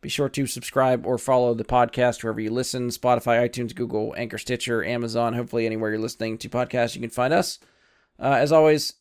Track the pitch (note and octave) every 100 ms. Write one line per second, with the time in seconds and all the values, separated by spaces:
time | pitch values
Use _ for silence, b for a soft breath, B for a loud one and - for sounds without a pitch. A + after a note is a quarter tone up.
0 | - - C#3 - C3+ - - - C3 B2+
1 | A#2+ B2 - B2+ B2 A#2 A2+ B2 A#2+ -
2 | B2 A#2 A2+ A2 A2 A#2 C3 C3 B2 A#2
3 | B2+ A#2+ B2 A#2 A#2+ B2 A#2+ F#2 A#2 G#2+
4 | A2 - A#2 G#2+ - B2 - A#2 F2 A#2+
5 | A#2 A#2 A#2 A#2+ A#2+ A#2+ A2+ A2 A2 G#2+
6 | A2 - A2+ A2 - A#2+ B2 B2+ A#2 -
7 | A#2 - B2+ E3 - - b b b b
8 | b _ C3 C3+ C#3+ D#3+ D#3 D3+ - -